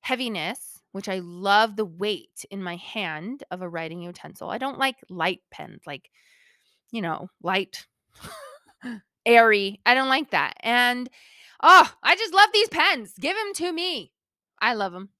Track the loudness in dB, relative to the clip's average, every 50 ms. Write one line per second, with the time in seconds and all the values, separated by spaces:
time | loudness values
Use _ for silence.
0 | _ -4 -4 -4 -4 -6 -6 -6 -6 -6 -8 -10 -12 -20 -20 -20 _ _ _ -12
1 | -8 -6 -8 -8 -8 -10 -14 -8 -2 2 4 4 4 2 0 -4 -6 -6 -4 -6
2 | -4 -4 -4 -6 -8 _ _ -20 -18 -14 -12 -10 -8 -8 -10 -12 -14 -12 -10 -8
3 | -6 -6 -6 -8 -8 -10 -12 -12 -12 _ -12 -10 -10 -8 -8 -8 -8 -8 -10 -10
4 | -12 -14 -14 -16 -16 -18 -16 -14 -12 -10 -8 -8 -8 -8 -4 -2 -2 -2 -2 _
5 | -16 _ -8 -4 -2 -4 -4 -4 _ _ -16 -16 -16 -16 -16 -18 _ -16 -16 -16
6 | _ _ _ _ _ _ _ _ _ _ _ _ _ _ _ _ _ _ -10 -6
7 | -6 -4 -6 -6 -8 -14 _ _ _ -2 -2 -2 -2 -4 _ -20 -20 _ _ _
8 | _ _ _ -20 -20 -18 -18 -18 -18 -20 -20 -20 _ _ _ _ -14 -12 -12 -12
9 | _ _ _ _ _ 6 6 8 8 8 6 2 2 -2 -6 -4 _ 2 2 2
10 | 2 0 0 -2 -2 -2 -2 -2 -2 -2 -6 -8 -4 -2 0 2 2 2 0 -2
11 | -6 -12 _ -20 -20 -20 -20 -20 -20 -20 -18 _ 6 10 10 10 10 8 2 _
12 | 0 0 0 0 0 -2 6 6 6 6 6 2 0 2 0 0 2 2 2 -2
13 | -4 -12 -16 -6 -4 -4 -2 -2 -4 -6 -6 -6 -6 -4 -4 -4 -4 -4 -6 -6
14 | -10 -14 _ _ _ _ _ _ _ _ _ _ -2 -2 0 0 -4 -6 -6 -10
15 | -14 -16 _